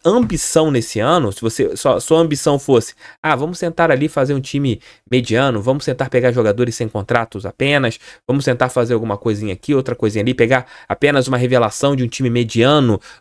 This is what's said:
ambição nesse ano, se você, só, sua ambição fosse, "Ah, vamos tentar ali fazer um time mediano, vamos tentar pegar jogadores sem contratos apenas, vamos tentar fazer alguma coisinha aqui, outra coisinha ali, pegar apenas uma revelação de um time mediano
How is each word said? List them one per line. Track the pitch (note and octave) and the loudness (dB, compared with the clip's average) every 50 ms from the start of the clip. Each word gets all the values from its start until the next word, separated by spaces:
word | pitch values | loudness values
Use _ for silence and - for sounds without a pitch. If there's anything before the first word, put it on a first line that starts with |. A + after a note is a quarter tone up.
| _ | _
ambição | E3 G3+ B3 A#3+ G#3 E3+ - - - - D#3+ D#3+ D#3 | 2 2 2 2 0 -2 -4 -4 0 2 2 2 4
nesse | C#3+ B2 A2 - - A2 | 2 0 -2 -2 -4 -2
ano, | G#2+ C3 E3+ F3+ C#3 G2+ | 0 2 2 2 0 0
se | F#2+ - | -4 -4
você, | - A2+ - - B2+ - - | -4 -4 -2 0 -2 -2 -2
só, | - - C#3+ A#2+ A#2 | -2 0 0 0 0
sua | - - D#3+ E3 | 2 2 2 2
ambição | E3+ D#3+ D3+ C3+ - D#3+ C#3+ C3+ | 4 2 0 -2 0 0 0 0
fosse, | - - C3+ A#2 A2 - - _ - - - _ | 2 2 2 2 2 0 -10 _ -20 -20 -20 _
"Ah, | - D#3 - | -2 -2 -2
vamos | B2+ C#3+ E3 F3+ - | 0 -2 -6 -6 -6
tentar | - E3+ E3 - E3+ E3 | -6 -6 -2 0 2 2
ali | C#3+ C3 D3 D#3 | 2 2 0 -2
fazer | - - C3+ C3+ C#3+ | 0 -2 0 0 0
um | C3+ | -4
time | C3+ - - C#3+ C#3+ C3 G#2+ - - - - _ _ _ | -4 -4 -4 -2 -2 -2 -4 -4 -8 -18 -20 _ _ _
mediano, | A#2+ C3 B2+ - G#2+ A#2+ C#3 C#3 A#2+ G#2+ | 0 0 0 2 0 2 2 2 0 0
vamos | G2 B2+ C3+ D3 - | 0 0 -2 0 -2
tentar | - C3 - C3+ B2+ | -4 -4 -4 -4 0
pegar | - B2 A#2+ B2+ | 0 2 2 2
jogadores | B2 B2 A#2 G#2+ G2+ A2 B2 A#2+ A2+ | 2 2 2 0 2 0 0 -2 -2
sem | - A#2+ G#2+ | -6 -8 -6
contratos | - G#2 G2+ - A#2+ A#2+ A2+ - - G2+ F#2+ | -6 -8 -6 -2 -2 -2 -2 -2 -8 -10 -10
apenas, | F#2 - - B2+ C#3 C#3+ C#3+ C3 A#2 A2 - - - - _ _ | -10 -6 -4 -2 0 2 2 0 -2 -4 -6 -14 -20 -20 _ _
vamos | - B2+ C#3+ C3+ | -2 -2 0 0
tentar | C#3+ B2 B2 C3 B2+ | 0 0 0 0 0
fazer | - B2+ A#2+ A#2 B2 | 0 -2 0 0 0
alguma | A2 A2+ A2+ G2+ G2+ | -2 -2 -4 -6 -4
coisinha | - A#2 G#2+ G#2 A2 G#2 F2+ | -2 -4 -2 -2 -4 -6 -8
aqui, | - - - D3 | -8 -4 -2 -2
outra | C3+ C3 - A#2+ | 0 0 -2 -4
coisinha | - - G#2+ G2+ A2 G2+ | -2 -2 -2 0 0 -2
ali, | B2 B2+ | -2 2
pegar | B2+ A#2+ A2+ C3 B2+ B2 - - - - _ | 2 2 2 2 0 -2 -6 -16 -20 -10 _
apenas | - - - C#3+ C#3+ C#3 B2+ C3 | -4 0 0 2 2 2 0 0
uma | C3 A#2+ | 0 0
revelação | B2 B2 B2+ B2 A#2 G#2+ - - - C#3 C#3+ | 0 2 2 2 2 0 -2 -2 -2 0 0
de | C3 B2+ | 0 -2
um | A2+ | -4
time | - - C3+ B2 | -4 -4 -4 -2
mediano | A#2 A#2+ A#2+ A2 - A2+ A#2 C3+ D3 D3+ C#3 A#2+ G#2+ F#2+ - - - - | 0 0 -2 0 0 2 4 4 4 4 4 2 2 0 -4 -10 -20 -20